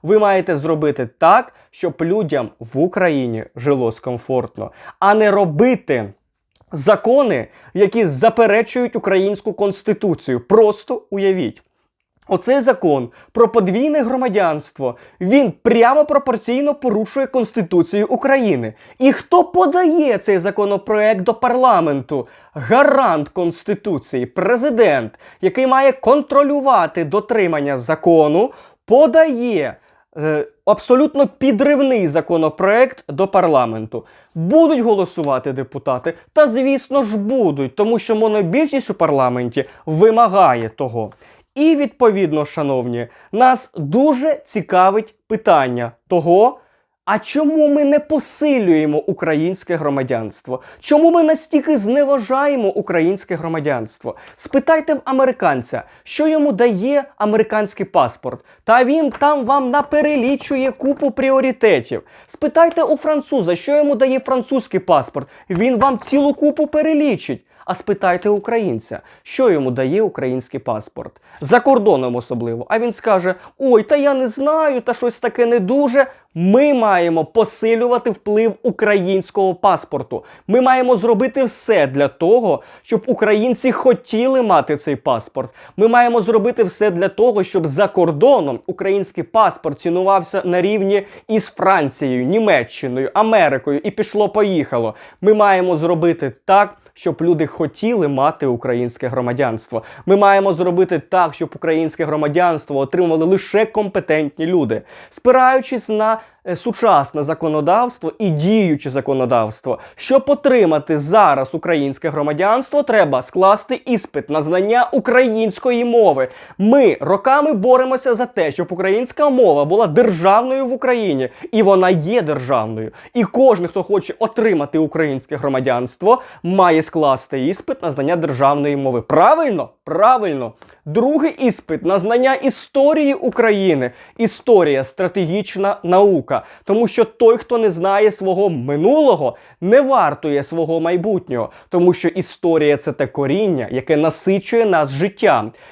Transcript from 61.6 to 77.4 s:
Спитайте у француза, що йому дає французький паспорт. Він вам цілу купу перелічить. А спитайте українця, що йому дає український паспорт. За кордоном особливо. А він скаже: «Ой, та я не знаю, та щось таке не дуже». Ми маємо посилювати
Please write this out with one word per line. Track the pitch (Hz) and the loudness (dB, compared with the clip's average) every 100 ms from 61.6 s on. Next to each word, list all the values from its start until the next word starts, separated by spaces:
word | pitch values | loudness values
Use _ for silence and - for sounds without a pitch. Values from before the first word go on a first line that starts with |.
| 220 147 107 113 - - _ | 2 2 -2 -10 -10 -20 _
Спитайте | - 294 320 339 330 | -6 -2 2 2 2
у | 262 302 | -2 -2
француза, | 311 302 - 277 170 175 | -2 -4 -2 -2 -2 -2
що | - 294 | 0 0
йому | 294 220 | 0 0
дає | 262 262 | 0 0
французький | 262 262 - 269 - 185 | -2 -4 -2 -4 -4 -6
паспорт. | - 151 127 143 131 - - | 0 0 0 -10 -12 -18 -8
Він | 180 240 233 | -2 0 2
вам | 269 240 | 0 0
цілу | - 277 285 | -2 0 0
купу | 277 294 294 294 | 0 -2 0 -2
перелічить. | 302 320 302 294 190 - 123 _ _ - | 0 0 0 0 -2 -6 -10 _ _ -10
А | 180 | -8
спитайте | - 202 185 180 208 | -6 -2 -2 0 -2
українця, | 208 202 233 190 113 - - - _ | -2 -2 -4 -2 -6 -8 -16 -16 _
що | - - 247 | -12 0 2
йому | 156 131 | 2 -2
дає | 123 131 190 | -2 -2 -2
український | 214 - 131 127 123 139 | -2 -4 -6 -6 -8 -10
паспорт. | - 110 - - - - _ - | -8 -8 -10 -16 -18 -20 _ -14
За | 135 233 | 0 2
кордоном | 269 269 202 139 127 120 | 4 2 4 2 0 -6
особливо. | - 120 117 117 - | -6 -6 -6 -8 -4
А | 220 | -4
він | 240 | -4
скаже: | - 226 185 180 180 - - | -4 -2 0 0 -6 -12 -6
«Ой, | 262 220 | 2 2
та | 214 294 | 2 0
я | 285 | 2
не | 269 254 | 0 -2
знаю, | 240 285 320 311 254 | -2 -2 0 0 -2
та | 247 | -4
щось | 240 240 - | -4 -4 -4
таке | 233 240 233 | -6 -2 0
не | 240 | 0
дуже». | 185 269 285 269 277 - _ 165 | 0 0 2 2 0 -4 _ -2
Ми | 185 233 294 | 2 4 4
маємо | 262 220 185 170 165 156 | 2 2 2 2 0 0
посилювати | 226 | 0